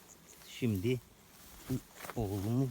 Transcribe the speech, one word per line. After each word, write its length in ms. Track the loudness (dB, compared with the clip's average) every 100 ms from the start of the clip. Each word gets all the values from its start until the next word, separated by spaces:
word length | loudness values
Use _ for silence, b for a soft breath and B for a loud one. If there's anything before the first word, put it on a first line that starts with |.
| -20 -20 -20 -20 -16
Şimdi 520 | 0 2 4 2 0 -4 -20 -20 -20 -20 -16 -4 -4 -4 -12 -6 -2
oğlumu 540 | 0 0 2 4 2